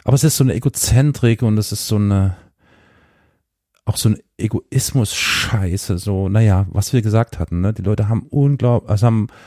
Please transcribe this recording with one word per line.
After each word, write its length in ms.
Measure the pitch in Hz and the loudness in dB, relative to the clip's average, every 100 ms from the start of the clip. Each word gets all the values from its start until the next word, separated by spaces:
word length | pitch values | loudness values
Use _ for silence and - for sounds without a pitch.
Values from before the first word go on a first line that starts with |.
Aber 120 | - 135 | 2 4
es 80 | |
ist 140 | 156 - | 4 2
so 60 | |
eine 100 | 131 | 0
Egozentrik 880 | 87 - - - 117 147 139 120 113 | 2 -2 -4 2 4 2 2 2 2
und 160 | 117 107 | 2 0
es 140 | 107 | -2
ist 160 | 107 - | -6 -2
so 80 | 107 | 0
eine, 400 | 101 101 95 90 _ _ _ _ _ _ _ _ _ _ _ _ _ _ - | 2 2 0 -2 _ _ _ _ _ _ _ _ _ _ _ _ _ _ -8
auch 120 | - | -2
so 120 | 113 | -2
ein 100 | 104 _ - | -2 _ -8
Egoismus-Scheiße, 1600 | 107 107 - 131 - 135 107 - - - - 110 95 95 - 87 | -4 -4 -4 -4 -2 -2 -2 -4 -4 -4 -2 -2 -2 -4 -4 -4
so, 320 | 104 95 95 | -2 -2 0
naja, 360 | 104 110 95 95 | 2 4 2 0
was 240 | 98 - | -2 -2
wir 80 | 123 | 0
gesagt 380 | 110 110 117 - | 0 0 -2 -6
hatten, 220 | 85 87 | -6 -2
ne? 120 | 98 | -2
Die 80 | 107 | -2
Leute 260 | 92 107 104 | -4 -2 0
haben 200 | 113 - | -2 -2
unglaub-, 600 | 147 139 139 123 120 - | 0 0 0 0 0 0
also 160 | 101 120 | 0 2
haben 200 | 110 104 - | 0 -2 -8